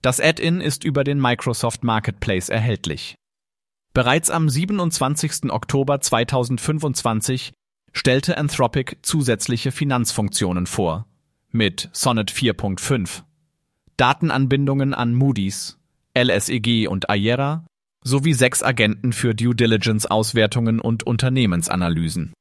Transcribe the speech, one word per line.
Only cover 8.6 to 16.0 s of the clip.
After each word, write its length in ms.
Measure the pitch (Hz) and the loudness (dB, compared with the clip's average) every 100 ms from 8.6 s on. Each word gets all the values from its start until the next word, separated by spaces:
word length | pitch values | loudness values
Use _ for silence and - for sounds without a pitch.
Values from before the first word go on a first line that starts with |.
| 123 147 131 - | 0 0 -4 -8
zusätzliche 680 | - 160 127 110 - 120 135 | -2 0 2 0 0 -2 -2
Finanzfunktionen 960 | - 143 127 117 - 104 - 98 90 90 | -2 0 0 0 -2 -2 -2 -2 0 -2
vor, 400 | - 90 80 113 _ _ _ _ | -2 -2 -2 -8 _ _ _ _
mit 400 | 113 104 87 - | 0 0 -2 -10
Sonnet 360 | - 131 117 101 | -4 -2 0 -2
vier 240 | - 120 | -2 -2
Punkt 260 | 101 101 92 | 0 -4 -4
fünf, 440 | - 135 90 - - _ _ _ _ _ _ - | -2 -2 -2 -8 -18 _ _ _ _ _ _ 0
Datenanbindungen 960 | 127 143 165 131 135 135 139 139 135 | 2 2 0 0 2 2 2 0 0
an 220 | - 120 123 | 0 0 2
Moody's, 640 | 139 113 98 - - - _ _ | 2 2 -2 -4 -10 -14 _ _